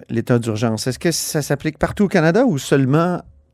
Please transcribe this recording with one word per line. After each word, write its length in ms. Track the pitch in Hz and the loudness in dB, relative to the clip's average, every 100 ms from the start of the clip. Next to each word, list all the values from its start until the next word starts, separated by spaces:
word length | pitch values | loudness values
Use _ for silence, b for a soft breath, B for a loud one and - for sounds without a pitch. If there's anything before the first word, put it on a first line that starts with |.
| - | -6
l'état 300 | 117 110 120 | -4 0 0
d'urgence. 480 | 113 107 117 110 131 | 0 -2 -2 -2 -4
Est-ce 120 | - | -4
que 120 | 175 | -2
ça 320 | 156 - 156 | -2 -4 -4
s'applique 340 | - 139 156 - | -4 -4 -4 -4
partout 280 | - - 196 | -4 0 2
au 40 | |
Canada 360 | 180 160 196 262 | 4 4 4 2
ou 120 | 139 | 0
seulement 640 | - 143 131 151 175 175 - - _ | 2 2 4 2 2 -2 -8 -20 _